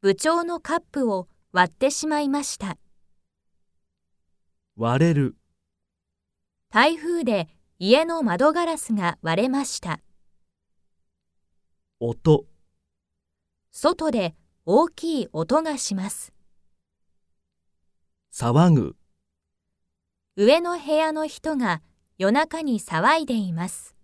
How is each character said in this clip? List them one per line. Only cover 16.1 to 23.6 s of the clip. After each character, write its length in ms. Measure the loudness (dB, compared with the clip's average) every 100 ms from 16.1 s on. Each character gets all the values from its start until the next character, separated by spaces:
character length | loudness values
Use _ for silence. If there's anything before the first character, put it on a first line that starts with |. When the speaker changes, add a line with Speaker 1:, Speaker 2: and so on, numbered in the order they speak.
Speaker 1:
す。 220 | -10 -14 _ _ _ _ _ _ _ _ _ _ _ _ _ _ _ _ _ _ _ _
Speaker 2:
騒 380 | -6 0 4 6
ぐ。 240 | 6 2 -8 _ _ _ _ _ _ _ _ _ _ _ _ _ 2
Speaker 1:
上 240 | 4 4
の 180 | 2 -6
部 140 | -2
屋 180 | 0 0
の 160 | -2 -6
人 300 | -6 -6 -4
が 240 | -2 -4 _ _ _ _
夜 140 | 0
中 300 | 2 0 -4
に 180 | -4 -4
騒 400 | -4 0 2 0
い 40 | 0
で 80 |
い 180 | -4 -2
ま 160 | -4